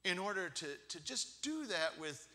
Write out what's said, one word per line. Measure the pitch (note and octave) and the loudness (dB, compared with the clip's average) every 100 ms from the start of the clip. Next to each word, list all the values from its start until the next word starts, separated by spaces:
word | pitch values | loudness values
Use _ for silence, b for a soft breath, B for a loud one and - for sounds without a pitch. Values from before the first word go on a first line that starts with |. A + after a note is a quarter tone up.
in | F#3+ F3+ | 4 2
order | G3 G3 F3 | 2 2 0
to, | C3 D3+ D3 - | -2 -4 -6 -8
to | F3 | -8
just | D#3 B3+ - - | -4 -4 -4 -4
do | C#4+ D#4 C#4 | -2 -2 0
that | F3 D#3+ D#3 | 4 4 2
with | D#3 C#3 - | -4 -6 -12